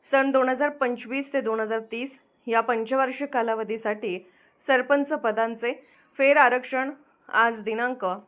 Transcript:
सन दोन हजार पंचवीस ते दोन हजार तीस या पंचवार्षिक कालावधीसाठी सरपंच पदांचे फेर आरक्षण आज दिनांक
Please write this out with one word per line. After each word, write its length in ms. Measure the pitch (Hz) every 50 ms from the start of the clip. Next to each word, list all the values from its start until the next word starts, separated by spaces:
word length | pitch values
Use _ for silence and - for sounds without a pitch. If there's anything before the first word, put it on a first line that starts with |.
| _
सन 260 | - 277 269 269 277
दोन 180 | 269 262 262 254
हजार 200 | 262 254 285 294
पंचवीस 640 | 294 294 269 247 247 240 - 220 254 277 277 277
ते 80 | - 277
दोन 200 | 233 220 220 220
हजार 180 | 220 214 220 226 220 220
तीस 180 | - 233 254 277 - _ _ _ _ _ _
या 140 | 240 226 226
पंचवार्षिक 680 | 226 233 240 226 226 214 262 269 269 254 254 - 285 277
कालावधीसाठी 920 | 277 247 226 233 220 220 220 196 220 220 - 214 214 208 - 208 175 185 - _ _ _ _ _ _ _
सरपंच 480 | - - 269 254 247 - 285 285 285 285
पदांचे 640 | 311 294 - 226 208 220 226 226 233 220 226 240 - - _ _ _ _ _ _ _ -
फेर 180 | 269 277 285
आरक्षण 540 | 302 277 247 247 247 247 - - 254 262 269 302 - _ _ _ _ _ -
आज 340 | - 214 226 233 233 220
दिनांक 420 | 208 214 220 220 240 247 254 254 202 185 180 208 208